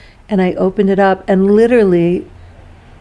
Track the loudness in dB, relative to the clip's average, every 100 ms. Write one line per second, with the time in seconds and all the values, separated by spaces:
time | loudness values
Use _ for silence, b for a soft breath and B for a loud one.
0 | b b -6 -2 -2 -2 -4 -2 -2 0
1 | 0 -2 -2 0 2 2 2 2 2 0
2 | 0 -4 -8 -20 -20 -20 -20 -20 -20 -20